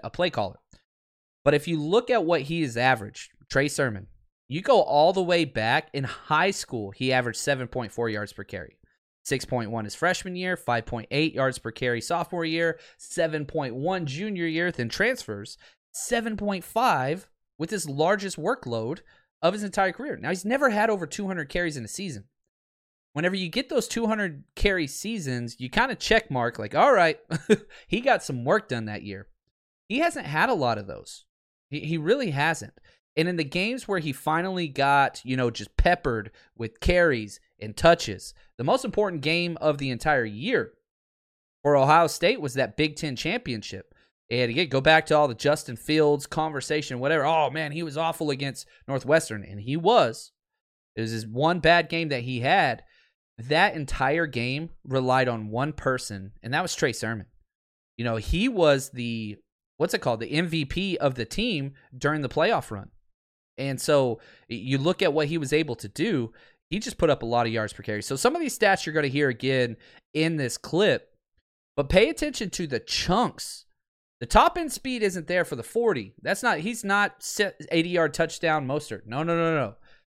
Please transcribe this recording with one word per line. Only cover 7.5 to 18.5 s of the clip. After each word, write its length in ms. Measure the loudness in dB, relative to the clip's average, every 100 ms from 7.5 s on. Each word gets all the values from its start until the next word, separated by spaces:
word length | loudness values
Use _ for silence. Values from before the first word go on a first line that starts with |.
| -2 -2
point 260 | -6 -8
four 160 | -4 -4
yards 240 | -2 -8
per 100 | -12
carry. 340 | -12 -12 -12 _ _ _ _ _
Six 220 | -4 -4 -2
point 260 | -4 -4
one 140 | -6 -8
his 100 | -2
freshman 400 | -2 -2 -6 -8
year, 200 | -4 -4
five 280 | -2 -2 -2
point 220 | -10 -4
eight 240 | 0 0
yards 240 | 0 -2 -2
per 140 | -10
carry 300 | -4 -2 -2
sophomore 440 | -2 -2 -2 -4 -4
year, 320 | 0 0 -2 -10 _
seven 480 | -12 -2 0 0 -4
point 280 | -4 -6
one 320 | -4 -2 -2 -4
junior 400 | -6 -6 -4 -2
year, 240 | 0 -2
then 200 | -2 -4
transfers, 680 | 0 0 0 -6 -10 -10 -16 -20 _ _
seven 420 | -12 -4 -2 -2 -4
point 300 | -4 -4 -4
five 640 | 0 2 2 0 -4 -8 _ _ _
with 120 | -6
his 180 | -6 -6
largest 500 | 0 2 2 -2 -6
workload 640 | -4